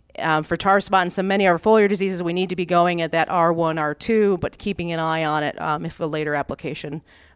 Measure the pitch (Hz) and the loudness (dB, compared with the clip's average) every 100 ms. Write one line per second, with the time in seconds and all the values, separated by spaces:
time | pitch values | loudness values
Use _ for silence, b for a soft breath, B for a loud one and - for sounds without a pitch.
0 | _ - 165 156 156 170 202 196 196 190 | _ -6 0 0 0 -2 4 2 4 0
1 | 180 175 190 196 190 170 220 220 202 196 | 0 -2 0 2 4 4 4 4 4 2
2 | 190 185 170 175 185 180 175 175 175 170 | -2 -2 -4 -2 -2 -4 0 2 2 0
3 | 165 165 156 180 170 165 165 160 151 147 | -2 0 0 2 2 2 0 0 -4 -4
4 | - 220 208 185 - - - 196 170 165 | 0 2 2 0 -4 -6 -8 -6 -4 -2
5 | 160 160 156 151 151 - 160 151 165 - | -2 0 0 0 -2 -4 -4 -4 -6 -6
6 | 160 156 151 147 135 135 - 151 151 156 | -6 -4 -2 -2 -4 -6 -8 -8 -10 -12
7 | _ b b | _ b b